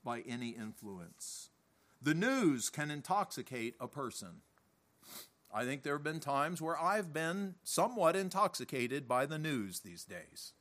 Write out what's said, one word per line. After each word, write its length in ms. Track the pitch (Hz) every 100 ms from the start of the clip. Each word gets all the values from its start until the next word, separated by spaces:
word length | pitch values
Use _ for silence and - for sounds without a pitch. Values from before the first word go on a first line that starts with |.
by 160 | 117 117
any 300 | 113 123 120
influence. 1000 | 113 110 104 107 95 85 - - - - _ _ _ _ _
The 120 | 135
news 560 | 160 226 269 185 127 -
can 200 | - 151
intoxicate 840 | 147 - 196 185 - 117 127 117 -
a 80 | 123
person. 540 | - 127 - 92 85 _ _ _ _ _ _ - - - _ _
I 120 | 107
think 180 | 123 139
there 120 | 147
have 100 | 143
been 160 | 151 160
times 420 | 139 139 151 170
where 180 | 160 156
I've 320 | 170 214 180
been 440 | 151 165 185 196 180
somewhat 500 | - - 208 247 165
intoxicated 920 | 175 190 190 202 - - 139 120 139 123
by 180 | 123 147
the 120 | 156
news 420 | 156 135 98 87
these 240 | 95 85
days. 480 | - 90 76 - - _